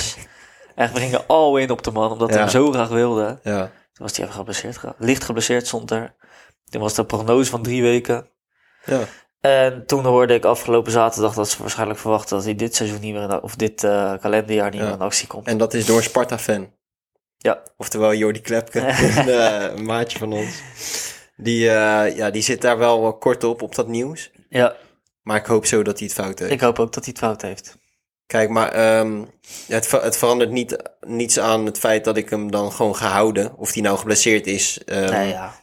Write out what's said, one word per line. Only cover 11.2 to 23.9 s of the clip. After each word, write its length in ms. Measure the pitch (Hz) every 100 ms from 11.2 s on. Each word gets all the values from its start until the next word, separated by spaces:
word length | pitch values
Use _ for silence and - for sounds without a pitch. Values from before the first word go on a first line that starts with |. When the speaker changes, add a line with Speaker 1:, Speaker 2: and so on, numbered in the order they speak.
| 107
Speaker 1:
dat 140 | 110 104
ze 80 | -
waarschijnlijk 380 | 107 - 104 104
verwachten 380 | 110 107 - 101
dat 80 |
hij 100 | 104
dit 200 | 104 113
seizoen 260 | - 107 107
niet 120 | 107
meer 100 | 104
in 60 | 101
de, 140 | 98
of 140 | 107 -
dit, 280 | 110 -
eh, 280 | 104 101 98 95
kalenderjaar 500 | 104 107 107 107 101
niet 100 | 98
Speaker 2:
Ja. 40 | 104
Speaker 1:
meer 80 |
in 60 | 98
actie 260 | 98 - -
komt. 200 | - 113
Speaker 2:
En 120 | 110
dat 160 | 113
is 120 | 120 107
door 100 | 113
een 60 |
Sparta-fan. 680 | 113 - - 117 - 104 95 _ _ _ _ _ _ _
Speaker 1:
Ja. 260 | 117 - - -
Speaker 2:
Oftewel 380 | 107 107 107
Jordi 260 | 107 107 107
Klepke, 400 | - 113 113 120
Speaker 1:
<laughs> 60 | 131
Speaker 2:
een, 400 | 127 127 110 131
eh, 460 | 120 113 104 98
maatje 440 | 101 110 117 117 -
van 140 | 110
ons. 300 | 107 107 - - - - - - - - -
Die, 320 | 113 117 113
eh, 460 | 110 107 107 107 -
ja, 140 | 107
die 120 | 107
zit 180 | 110 117
daar 180 | 123 113
wel, 280 | 120 113 113
eh, 60 | 113
kort 240 | 131 120
op, 180 | 117 117
op 120 | 107
dat 140 | -
nieuws. 420 | 113